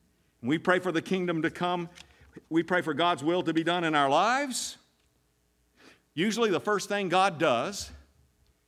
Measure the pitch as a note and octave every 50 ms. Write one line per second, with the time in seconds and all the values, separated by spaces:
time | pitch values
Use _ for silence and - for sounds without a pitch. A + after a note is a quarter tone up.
0 | _ _ _ _ _ _ _ _ A#2 A#2+ D#3+ D#3+ - F#3 F3+ F#3 F#3 F#3 D#3 E3
1 | D#3+ - F#3 F#3+ F3+ F3 E3+ D#3+ D#3 D#3 - - F3 F3+ F3+ F3 E3+ E3+ - -
2 | - - _ _ - - _ - - _ D#3+ E3 E3+ - F#3 F3 D#3+ D#3+ D3 C3
3 | E3+ F3 F3 C3 C#3 D#3+ F3 F3+ D#3+ D#3+ D#3+ D#3+ D#3+ E3+ F3 F3+ E3+ D#3+ D#3 D3
4 | C#3 C3+ C#3+ D#3+ G3 A3+ B3+ C4+ D4 C4 A#3+ - - - - - _ _ _ _
5 | _ _ _ _ _ _ _ _ _ _ _ _ _ _ _ _ - - - _
6 | _ _ _ C#3+ F#3 A3+ G3 A#3 A#3 G#3+ E3+ C#3+ - G#3 G#3 F#3 - - G3+ G3+
7 | G3 E3+ F3 F#3 F#3+ G3+ E3 C3+ E3 D3+ A#2+ A#2 C#3 F#3+ G3+ - - - - -
8 | - _ _ _ _ _ _ _ _ _ _ _ _